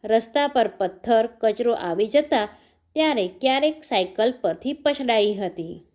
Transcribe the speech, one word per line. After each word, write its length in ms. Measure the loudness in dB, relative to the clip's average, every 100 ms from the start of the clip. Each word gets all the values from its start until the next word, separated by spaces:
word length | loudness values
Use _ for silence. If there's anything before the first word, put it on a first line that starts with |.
રસ્તા 440 | 2 0 2 -2 0
પર 200 | 2 0
પથ્થર, 580 | 0 -6 -4 2 2 2
કચરો 480 | 0 -2 0 -2
આવી 320 | -2 -2 -2 2
જતા 400 | 2 2 0 -2 -8 _ _ _ -2
ત્યારે 320 | 0 0 -2
ક્યારેક 560 | -2 0 2 0 -2
સાયકલ 480 | -4 -2 -2 0 -2 0
પરથી 320 | -4 -4 -6
પછડાઈ 640 | -4 -2 -2 0 2 2
હતી. 500 | 0 -6 -8 -12 -14 _